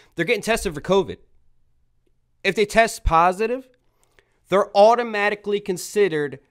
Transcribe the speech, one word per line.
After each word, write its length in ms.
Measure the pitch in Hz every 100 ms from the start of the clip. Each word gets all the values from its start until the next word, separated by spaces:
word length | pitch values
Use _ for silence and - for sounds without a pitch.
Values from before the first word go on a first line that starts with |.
| _
they're 100 | -
getting 160 | 170 240
tested 320 | 208 226 196
for 80 | 151
covid. 380 | - 196 127 - _ _ _ _ _ _ _ _ _ _ _ _
If 120 | 190
they 100 | 220
test 400 | 202 214 226 -
positive, 640 | - 165 180 185 226 262 - _ _ _ _ _ _ _ -
they're 260 | 190 202
automatically 880 | 202 214 240 233 208 208 214 202 202
considered 760 | 202 175 - 208 190 151 143 131 _